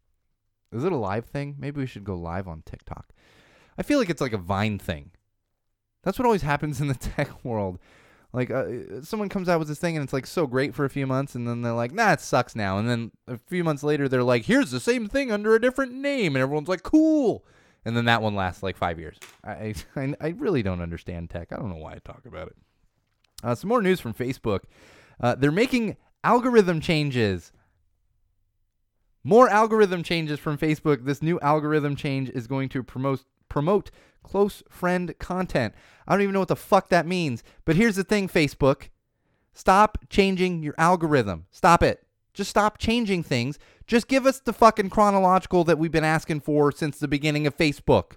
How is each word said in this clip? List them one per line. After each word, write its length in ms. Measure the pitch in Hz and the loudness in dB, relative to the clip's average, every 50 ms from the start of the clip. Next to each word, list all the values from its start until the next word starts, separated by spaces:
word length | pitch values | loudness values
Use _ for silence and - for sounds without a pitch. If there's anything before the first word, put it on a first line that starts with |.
| _ _ _ _ _ _ _ _ _ _ _ _ _ _ 107 | _ _ _ _ _ _ _ _ _ _ _ _ _ _ -8
Is 100 | 117 147 | -4 -4
it 80 | 196 | -2
a 60 | 175 | -2
live 280 | 127 104 92 101 117 117 | -2 -2 -4 -4 -6 -6
thing? 300 | - - 143 143 143 143 | -8 -8 -8 -8 -8 -10
Maybe 220 | 139 135 143 147 143 | -10 -10 -10 -6 -6
we 80 | 135 | -8
should 160 | 123 - 104 98 | -8 -10 -12 -10
go 120 | 101 92 | -8 -8
live 340 | 87 85 82 85 95 98 92 | -8 -8 -8 -8 -8 -8 -10
on 140 | 80 80 - | -12 -14 -16
TikTok. 480 | - - - _ - - - - _ _ _ _ _ _ _ _ _ _ _ _ _ _ | -18 -18 -18 _ -16 -18 -18 -18 _ _ _ _ _ _ _ _ _ _ _ _ _ _
I 60 | - - | -8 -2
feel 160 | - 294 277 | 0 2 2
like 100 | 226 170 | 2 0
it's 120 | 156 - | -2 -4
like 120 | 147 123 110 | -4 -4 -4
a 40 | |
Vine 420 | 98 87 87 98 95 107 110 104 95 | -6 -4 -4 -2 0 0 -2 -2 -4
thing. 320 | - - 82 73 71 - _ _ _ _ _ _ _ _ _ _ _ _ _ _ _ _ _ _ _ | -6 -8 -8 -8 -10 -16 _ _ _ _ _ _ _ _ _ _ _ _ _ _ _ _ _ _ _
That's 160 | 175 202 - | -6 -4 0
what 60 | 247 | 2
always 160 | 240 220 170 | 2 2 2
happens 400 | 139 147 143 143 160 151 143 117 | 0 -2 -2 -2 -2 -4 -4 -4
in 60 | 143 | -4
the 60 | 143 131 | -4 -4
<laughs> 220 | - - - - | -4 -6 -8 -6
tech 300 | - 143 - - - - | -4 -6 -6 -8 -12 -10
world. 340 | 127 113 107 101 92 90 - - _ _ _ _ _ _ _ _ _ - | -6 -4 -4 -4 -4 -6 -10 -16 _ _ _ _ _ _ _ _ _ -6
Like, 180 | 123 123 - | -6 -4 -4
uh, 500 | - 135 - - 117 117 - - 95 127 | -4 -4 -4 -6 -8 -10 -12 -12 -14 -16
someone 280 | 160 - 226 214 208 190 | -12 -10 -8 -6 -6 -6
comes 180 | - 196 175 | -6 -4 0
out 120 | 180 170 160 | 0 0 0
with 100 | 160 151 | 0 -4
this 100 | 147 - | -6 -4
thing 160 | 180 170 160 | -4 -4 -4
and 80 | 156 139 | -4 -4
it's, 80 | - | -4
like, 140 | - 135 127 | -4 -6 -6
so 200 | - - 185 160 | -4 -2 -2 -2
great 300 | 127 120 131 143 - - | 0 0 -2 -2 -2 -2
for 80 | - 143 | -4 -4
a 60 | 131 | -4
few 180 | - 139 135 | -2 -4 -4
months, 280 | 131 131 135 139 - - | -2 -2 -4 -4 -6 -8
and 120 | 123 120 | -8 -6
then 140 | 120 120 120 | -6 -6 -4
they're 100 | 120 117 | -4 -4
like, 220 | 117 117 120 123 156 | -4 -4 -4 -4 -2
"Nah, 180 | 226 226 202 | 0 2 2
it 80 | 160 - | 2 0
sucks 360 | - - 156 127 123 - - | 0 0 0 0 0 0 -4
now." 220 | 117 104 95 95 | -6 -4 -2 -2
And 120 | 101 110 120 | -2 0 -2
then 220 | 120 117 117 101 - _ _ | -2 -2 -4 -8 -12 _ _
a 100 | - 127 | -14 -14
few 260 | 113 - _ 180 180 170 | -14 -10 _ -4 -2 -2
months 200 | 160 147 135 147 | -2 -2 -2 0
later, 260 | 151 151 143 143 131 | -2 0 0 0 0
they're 140 | 131 127 123 | 0 2 2
like, 200 | 127 123 120 104 | 2 2 2 2
"Here's 280 | - 226 285 277 135 | 2 2 2 2 0
the 100 | 123 123 | -4 -4
same 260 | - 233 247 247 220 | -2 0 0 0 -2
thing 240 | 202 - 277 277 247 | -2 -4 -4 -2 -2
under 240 | 208 208 208 220 226 | -4 -2 2 4 4
a 60 | 226 | 4
different 320 | 240 254 247 - 269 247 247 | 4 2 0 -2 -4 -6 -6
name." 420 | 262 277 285 285 262 208 160 135 | -6 -4 -4 -2 0 -2 0 0
And 60 | 131 | 0
everyone's 260 | 131 135 147 151 147 | 0 0 -2 -4 -4
like, 160 | 165 185 - - | -4 -4 -6 -2
"Cool." 640 | - 302 311 311 320 311 302 262 202 131 - - _ _ _ _ _ _ _ _ | 2 4 4 4 4 4 2 2 0 -2 -2 -8 _ _ _ _ _ _ _ _
And 100 | 117 113 | -4 -2
then 100 | 120 117 | 0 2
that 160 | 120 117 113 | 2 2 2
one 140 | 110 107 101 | 2 0 -2
lasts, 260 | 98 92 90 87 - - | -2 -4 -4 -4 -6 -6
like, 120 | 95 90 | -8 -4
five 240 | - 95 87 85 82 | -4 -4 -4 -4 -6
years. 180 | 80 76 - _ - - - _ - | -10 -14 -18 _ -20 -20 -20 _ -14
I, 300 | 104 101 - 110 107 104 - - - _ | -14 -12 -10 -8 -8 -8 -10 -12 -12 _
I, 200 | 147 135 139 147 | -8 -6 -6 -8
<laughs> 20 | - | -6
I 80 | 147 160 | -8 -8
really 340 | 175 233 294 226 175 127 98 | -6 -4 -4 -2 0 0 0
don't 180 | 95 90 87 | -2 -4 -4
understand 480 | 85 85 85 85 - - 87 85 85 - | -6 -8 -10 -10 -12 -12 -10 -10 -10 -10
tech. 240 | - 87 87 - - | -12 -12 -12 -12 -12
I 20 | |
don't 140 | - 143 101 | -10 -10 -10
know 80 | 85 | -10
why 160 | 78 78 76 - | -10 -14 -16 -16
I 60 | - | -18
talk 260 | - - 85 - _ | -20 -20 -20 -20 _
about 220 | 120 - 80 - | -18 -16 -14 -16
it. 100 | - - _ _ _ _ _ _ _ _ _ _ _ _ _ _ _ _ - | -16 -18 _ _ _ _ _ _ _ _ _ _ _ _ _ _ _ _ -10
Uh, 140 | - 120 120 | -6 -6 -6
some 140 | - - 196 | -6 -4 -2
more 120 | 247 247 | 0 0
news 200 | 196 180 185 - | 2 2 0 0
from 120 | - 117 107 | -2 -8 -8
Facebook. 500 | - 123 131 135 - - 113 98 92 - - _ _ - - - - _ _ _ - | -6 -6 -6 -6 -6 -4 -4 -4 -4 -6 -10 _ _ -20 -20 -20 -20 _ _ _ -4
Uh, 140 | - 120 113 | -2 -2 0
they're 160 | 123 135 143 | 2 2 2
making 440 | 151 196 247 262 262 240 226 190 - - _ _ _ _ - | 2 2 0 2 0 0 -2 -2 -6 -8 _ _ _ _ 0
algorithm 560 | 165 226 247 233 254 240 226 190 180 170 156 | 2 2 4 4 6 6 6 6 6 2 -2
changes. 720 | - - 165 151 147 143 123 123 110 101 92 87 - - _ _ _ _ _ _ _ _ _ _ _ _ _ _ _ _ _ _ _ _ _ _ _ _ _ _ _ _ _ _ _ _ _ _ - | 0 0 0 0 0 0 0 2 2 2 0 -2 -6 -12 _ _ _ _ _ _ _ _ _ _ _ _ _ _ _ _ _ _ _ _ _ _ _ _ _ _ _ _ _ _ _ _ _ _ 0
More 260 | 131 196 240 254 214 | 4 8 8 8 8
algorithm 540 | 196 214 226 214 226 220 208 180 185 170 160 | 6 4 4 4 4 4 4 4 2 -2 -4
changes 360 | - 175 165 160 151 151 - | -2 -2 -2 -2 -4 -6 -4
from 180 | - 156 147 | -4 -6 -4
Facebook. 460 | 143 160 156 156 - - 156 147 117 123 | -2 0 0 0 0 2 0 0 0 0
This 160 | 139 139 - | -4 -4 -2
new 180 | 151 160 175 - | -2 -2 -2 0
algorithm 560 | - 143 156 151 147 151 156 156 143 147 143 | 2 2 2 2 0 0 0 0 0 -2 -4
change 340 | - - 143 135 135 135 120 | -4 -4 -4 -4 -4 -4 -4
is 160 | - 131 113 | -6 -8 -6
going 240 | 117 135 135 135 127 | -6 -6 -6 -6 -4
to 140 | - 135 120 | -6 -8 -8
promote, 400 | - - 127 131 139 135 127 - _ _ _ _ _ | -8 -8 -6 -4 -4 -4 -4 -6 _ _ _ _ _
promote 400 | - 147 147 170 208 202 - - - _ _ _ _ _ | -4 -2 0 2 0 0 0 -4 -14 _ _ _ _ _
close 400 | _ - - 196 202 196 - - - _ | _ -6 0 0 0 0 -2 -8 -18 _
friend 480 | - - 185 180 180 180 180 156 - | -10 -4 -2 0 0 0 -2 -6 -8
content. 560 | - - - 180 185 185 - - 147 117 101 - - _ _ _ _ _ | -12 -10 -6 -6 -6 -4 -2 -2 -2 -2 -2 -6 -12 _ _ _ _ _
I 60 | - 175 | -2 0
don't 80 | 196 | 2
even 120 | 202 196 190 | 2 0 0
know 80 | 196 | 0
what 60 | 180 | 0
the 80 | - 143 | 0 -2
fuck 340 | - - - 214 190 - - | -4 0 2 2 2 4 4
that 180 | 190 170 156 | 2 2 2
means. 360 | 165 185 180 170 139 120 - - - _ - _ | 0 -2 -2 -2 -2 -4 -6 -8 -16 _ -8 _
But 120 | 165 151 | 0 2
here's 200 | 180 233 233 180 | 4 4 4 2
the 80 | 196 180 | 0 0
thing, 240 | - 214 208 190 | 0 0 0 0
Facebook. 600 | - - 180 151 139 - - 139 131 143 - - - - _ _ _ _ _ _ _ _ _ _ _ | 0 2 2 2 2 2 2 2 2 2 2 -4 -14 -20 _ _ _ _ _ _ _ _ _ _ _
Stop 460 | _ - - 196 185 196 214 - - - - - | _ -2 2 4 6 6 6 4 2 -4 -12 0
changing 500 | - - 196 190 190 180 185 185 175 160 | 2 2 4 4 2 2 0 0 0 -2
your 140 | 151 147 - | -6 -6 0
algorithm. 680 | - 160 170 185 170 165 156 151 131 110 101 87 82 - - | 2 4 4 4 4 2 2 4 2 2 0 -4 -6 -10 -16
Stop 320 | _ - - 180 170 - | _ 2 6 6 6 8
it. 240 | 170 127 90 - _ _ _ _ _ _ _ | 6 2 2 -2 _ _ _ _ _ _ _
Just 160 | - 202 - | -8 -8 -2
stop 260 | - 226 202 214 - | 0 0 0 0 -2
changing 460 | _ - 220 226 247 233 196 196 175 156 | _ -2 0 0 0 0 0 -2 -2 -2
things. 340 | - 143 120 117 139 147 - - _ _ _ - | -2 -2 -2 -2 -4 -6 -10 -16 _ _ _ -6
Just 200 | - 220 240 - | 0 0 0 2
give 200 | - 269 269 247 | 2 0 2 4
us 120 | 269 262 - | 2 0 0
the 140 | - 240 - | -4 -8 2
fucking 380 | - 240 220 220 220 196 185 | 6 6 6 6 4 -2 -2
chronological 720 | - 220 208 202 196 190 190 180 185 185 - - 185 180 170 | 2 2 4 4 4 4 4 4 4 2 2 2 0 2 4
that 160 | 165 160 143 | 4 2 2
we've 120 | 165 165 | 0 0
been 120 | 143 160 156 | 0 0 2
asking 380 | 156 160 151 - - 165 147 | 2 0 0 -2 -4 -6 -4
for 300 | - 156 147 147 147 143 | -2 0 2 2 2 2
since 280 | - - 170 147 - - | 2 -2 -4 -6 -4 -6
the 80 | 151 | -4
beginning 400 | 139 147 139 147 151 147 147 151 | -2 -2 0 0 0 0 0 0
of 100 | 143 - | -2 0
Facebook. 540 | - 170 147 139 - - - 131 98 - - - | 2 2 0 0 0 2 4 4 4 2 0 -10